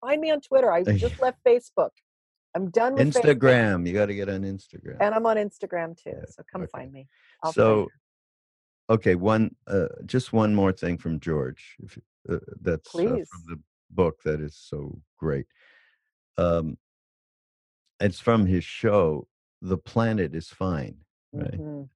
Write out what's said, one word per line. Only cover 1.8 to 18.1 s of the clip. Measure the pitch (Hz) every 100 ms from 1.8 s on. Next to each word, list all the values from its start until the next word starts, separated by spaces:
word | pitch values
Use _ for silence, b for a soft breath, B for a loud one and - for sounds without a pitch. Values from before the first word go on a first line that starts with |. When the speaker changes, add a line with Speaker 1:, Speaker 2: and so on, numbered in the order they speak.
| 160 _ _ _ _ _ _ 170
Speaker 1:
I'm | 190
done | 175 240 269
with | 139
Facebook. | 147 151 139
Speaker 2:
Instagram. | 131 127 110 92 87
You |
gotta | 92 104 101
get | 98
on | 95
Instagram. | 98 98 _ - - -
Speaker 1:
And | 208
I'm | 220 226
on | 220
Instagram | 208 _ 196 175 165 170
too. | - -
Speaker 2:
Yeah, | -
Speaker 1:
So | - -
come | 185
Speaker 2:
okay. | 170
Speaker 1:
find | - 131
me. | 135 135 b b b
I'll | 160
Speaker 2:
So, | 160 110 107
Speaker 1:
find | 95 _ _ _ _ _ _ _ _ _ _
you. | 113
Speaker 2:
okay, | - 90
one, | 95 110 110 - -
uh, | 98 80 - -
just | 131 -
one | 113 107 104
more | 98
thing | 92 87 87
from | 85 80
George, | 85 78 65 76 - -
if, | - - _ _ -
uh, | 85 - -
that's, | - 80 - 170
uh, |
Speaker 1:
Please. | 196 247 160
Speaker 2:
from | 90 82
the | 82 _ _ _
book | 90 87 76
that | - 76
is | 76 -
so | - 76 71 - _ _
great. | 80 69 - b b b b b b _ _ -
Um, | 87 85 80 - _ _ _ _ _ _ _ _ _ _ _ _
it's | 101